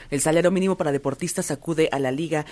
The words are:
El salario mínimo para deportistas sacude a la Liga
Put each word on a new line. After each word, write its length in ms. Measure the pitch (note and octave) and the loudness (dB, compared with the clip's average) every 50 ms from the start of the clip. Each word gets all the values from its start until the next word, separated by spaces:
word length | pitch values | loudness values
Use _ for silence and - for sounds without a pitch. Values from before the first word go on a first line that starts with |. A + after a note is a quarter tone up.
| - - | -10 -6
El 80 | D3 C#3 | -4 0
salario 320 | B2+ D#3+ D#3 E3+ E3 F3 | 2 2 4 4 4 4
mínimo 260 | G3 F#3 F#3 F#3+ F3+ - | 2 2 2 0 0 0
para 140 | F3 D3+ | 0 0
deportistas 560 | C#3 C3+ - C#3 C3+ - F3 E3 - - F3 - | 0 0 -2 -2 -4 -4 -6 -4 -4 -4 -4 -4
sacude 400 | D#3 - - E3 E3 D3+ D#3+ - | -6 -6 -4 -4 0 2 2 2
a 80 | - C#3 | 2 0
la 120 | C3+ C3 | 0 0
Liga 340 | C3 C#3+ E3+ D#3 D#3+ D3+ D3 - | 0 -2 -2 -2 -2 -2 -4 -4